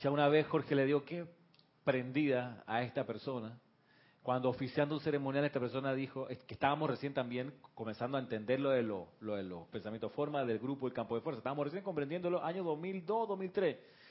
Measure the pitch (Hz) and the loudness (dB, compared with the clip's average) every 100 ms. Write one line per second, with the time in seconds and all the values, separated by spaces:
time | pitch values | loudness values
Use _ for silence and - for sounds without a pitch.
0 | 139 143 143 151 147 160 123 143 135 143 | 0 6 6 6 6 2 4 4 4 2
1 | 143 175 170 - _ _ _ _ - 127 | 0 -8 -8 -14 _ _ _ _ 0 0
2 | 123 131 147 127 123 113 - 113 123 - | 0 2 2 2 0 -8 -2 -2 0 -2
3 | 120 107 - 127 110 120 _ _ _ _ | -4 -4 -6 -6 -6 -12 _ _ _ _
4 | _ _ - 127 127 127 127 143 143 151 | _ _ 0 2 2 2 0 2 2 0
5 | 156 143 135 139 143 139 123 131 135 135 | 0 0 2 2 2 2 0 0 0 -2
6 | 135 135 131 123 - 107 139 147 156 120 | -2 -6 -6 -8 -10 0 2 2 0 0
7 | 143 139 123 123 135 143 - - 110 107 | -2 -2 -2 -2 -6 -10 -16 -8 -8 -4
8 | 123 135 120 110 107 131 139 131 113 98 | -2 -2 -2 -4 0 2 4 4 2 -2
9 | 85 - 110 101 92 87 82 113 107 110 | -8 -8 -4 -4 -4 -8 -8 -8 -6 -4
10 | 110 - 147 147 127 110 127 139 127 123 | -4 -2 -2 0 0 0 -2 -2 -2 -2
11 | 110 117 160 123 127 147 143 175 196 156 | -2 -2 -2 -4 -4 -2 -2 -4 -4 -2
12 | 139 170 175 175 147 180 175 151 180 190 | -2 -2 0 0 0 -2 -2 -2 -4 -4
13 | 165 220 220 190 185 202 180 120 - - | -2 0 0 -2 -2 2 2 2 -8 -20
14 | - | -20